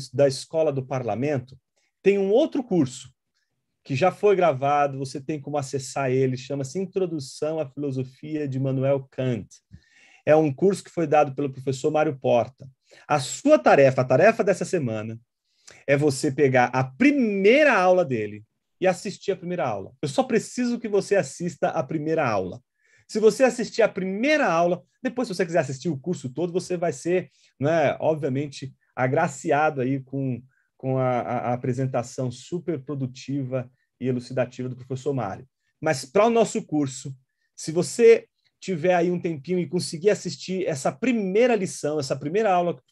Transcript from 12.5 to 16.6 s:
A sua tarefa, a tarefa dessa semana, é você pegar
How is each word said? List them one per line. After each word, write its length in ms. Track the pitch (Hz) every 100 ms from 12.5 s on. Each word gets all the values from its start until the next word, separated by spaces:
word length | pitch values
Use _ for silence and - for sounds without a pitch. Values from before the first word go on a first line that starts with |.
| - - - _ - -
A 120 | 147
sua 400 | 135 - 277 302
tarefa, 420 | 254 175 135 131
a 40 | 127
tarefa 380 | 131 202 226
dessa 220 | 202 175 175
semana, 540 | 180 127 110 110 113 _ _ _ _ _ - -
é 120 | 139
você 340 | 151 135 151
pegar 340 | 139 139 131